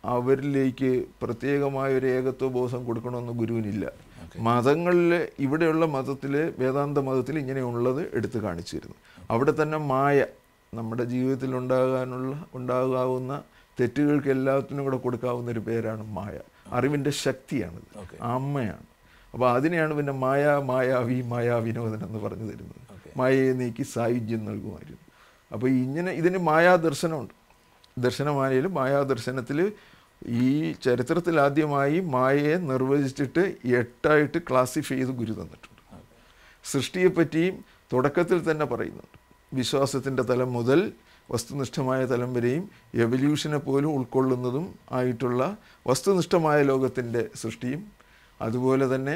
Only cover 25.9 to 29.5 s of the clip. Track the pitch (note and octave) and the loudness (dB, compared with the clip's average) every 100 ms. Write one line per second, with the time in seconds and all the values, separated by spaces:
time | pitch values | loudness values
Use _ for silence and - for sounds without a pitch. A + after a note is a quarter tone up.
25.9 | D3 F3+ B2+ E3 F#3 E3 D#3 F3 F3+ D#3+ | -4 -4 0 0 2 2 6 6 6 4
26.9 | C#3+ E3+ D#3+ A2 - _ _ _ _ _ | 0 -4 -4 -8 -16 _ _ _ _ _
27.9 | - B2 A2+ C#3+ C#3+ C3+ C3 E3+ E3 C3 | -2 -2 0 -2 0 2 2 0 0 2
28.9 | C#3+ C3+ C3 B2+ C3 A#2+ | 2 2 -2 -2 -6 -4